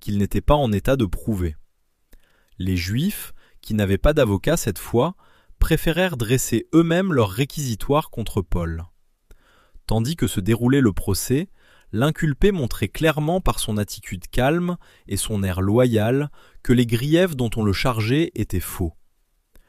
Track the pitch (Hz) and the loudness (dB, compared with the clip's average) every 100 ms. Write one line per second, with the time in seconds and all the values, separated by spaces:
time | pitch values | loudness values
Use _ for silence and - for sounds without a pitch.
0 | - 101 98 98 - 147 135 101 - 135 | -6 -2 0 0 2 4 4 0 0 0
1 | 104 - - 101 87 76 - _ _ _ | 0 -2 -4 -2 -4 -6 -18 _ _ _
2 | _ - _ _ _ - 95 90 87 113 | _ -20 _ _ _ -8 -2 -2 -2 -2
3 | 185 - - - _ - - 110 98 98 | -2 -4 -14 -18 _ -20 -4 -2 0 0
4 | - 156 123 98 - 165 - 92 - 117 | 2 2 2 2 0 -2 -2 -6 -2 0
5 | 151 - _ _ _ - - 156 - 160 | 0 -4 _ _ _ -2 2 2 0 0
6 | 185 139 107 131 - 117 - 160 170 170 | 0 -2 0 0 2 -2 2 2 4 2
7 | 196 143 104 95 139 - 135 107 - 147 | 2 2 0 0 -4 -4 -4 -4 0 0
8 | - - 107 - 92 90 82 82 85 _ | 0 -8 -4 -4 -2 -2 -2 -6 -12 _
9 | _ _ _ - _ _ _ - - 110 | _ _ _ -20 _ _ _ -18 -2 -2
10 | 113 170 - 107 92 113 120 139 123 90 | 0 -2 -2 -2 0 2 4 4 4 2
11 | - 92 - 131 190 - _ _ _ 107 | -2 -2 0 -2 -2 -10 _ _ _ -2
12 | 139 151 160 139 202 190 120 - 101 - | 0 0 -2 4 4 4 -2 -2 -4 0
13 | 156 151 151 185 165 - - 104 104 - | 0 2 0 0 0 -2 -2 -4 -4 -8
14 | - 92 - - 131 170 175 175 - _ | -12 -12 -4 0 2 2 -2 -6 -10 _
15 | - 101 - 107 98 90 95 113 127 110 | -8 -6 -4 -2 -2 -2 2 4 4 2
16 | 107 135 147 - - - - 123 117 113 | 2 0 -2 -10 -20 -12 2 2 4 0
17 | 143 160 185 139 120 113 107 95 135 113 | 2 2 2 0 -4 0 0 0 0 0
18 | 107 139 165 - 107 92 - - 87 - | 0 0 0 -4 -4 -4 -6 -6 -6 -6
19 | _ _ _ _ _ - | _ _ _ _ _ -20